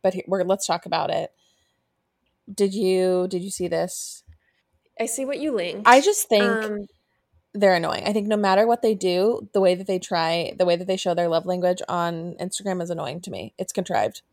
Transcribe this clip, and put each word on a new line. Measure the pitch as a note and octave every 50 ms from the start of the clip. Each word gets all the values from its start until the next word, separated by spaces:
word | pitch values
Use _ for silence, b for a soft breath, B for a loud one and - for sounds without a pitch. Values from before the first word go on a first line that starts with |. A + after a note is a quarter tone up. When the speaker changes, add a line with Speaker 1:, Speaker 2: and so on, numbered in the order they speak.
Speaker 1:
But | - F#3+ F#3
he-, | F3+ -
we're, | - F#3 G3
let's | F3+ F3 F#3+ G3 -
talk | - E3 F3 -
about | F3 E3+ E3 D#3 -
it. | D#3 D#3+ D#3+ - _ _ _ _ _ _ _ _ _ _ _ _ _ _ _ _ _ _ _ _ _ _ _ -
Did | G3 - G3+ G3 F#3+
you, | G#3 A3 F#3 F#3 F#3 F#3 F#3 F#3 F3+ F3+ F#3+
did | F#3+ F3+ F3
you | G3
see | - - F3+
this? | E3+ E3+ E3 E3+ F3+ - - - - - - _ - - _ _ _ _ _ _ _ _ _ _ _ _ -
Speaker 2:
I | A3+
see | A3+ - - C4+
what | C4 C#4+
you | - C#4+ D#4
linked. | C4 G#3 E3+ F3 - F#3+ G#3+
Speaker 1:
I | A3 B3 C4+
just | C#4+ G4 G#4 - -
think | _ A3+ G#3 G3+
Speaker 2:
Um, | A#3 A3+ A3 G#3+ G#3+ G#3 G#3 G3+ - _ _ _ _ _ _ _ _ _ _ _ _ _
Speaker 1:
they're | G#3 G3+ G3 F#3
annoying. | E3+ E3 D#3 - - -
I | - G#3
think | A3 G3+
no | G#3 G#3+
matter | G#3 G#3 G3 F#3+ G3 A3
what | A3+ A#3 A#3
they | - A3 A3
do, | F#3 - F#3 F3 F3+ F#3+ A3 A#3+ - - - _
the | G3+
way | F#3+ F#3 F3+
that | F3+ F#3+
they | F#3+ F#3+ F#3
try, | F3+ - F#3+ E3+ E3 E3 E3 E3+ E3 - -
the | - F#3
way | F3 E3+
that | F3 F3+
they | F#3+ F#3
show | F#3 - F#3+ F3
their | F3 F3
love | E3+ E3 E3 F3
language | F3+ F3+ F3+ F3+ F3+ F3+ F#3 -
on | - - F3 E3+ E3+ E3+ E3 E3 F3 E3+ -
Instagram | - F#3 - - G3+ G3+ F#3 F3+
is | E3+ F3
annoying | F3 E3 D3+ C3 C#3 F3
to | F3 -
me. | A#2+ G2 F#2+ A2 _
It's | - F#3 - -
contrived. | - F#3 - D#3+ G#2+ G#2 - - - _ _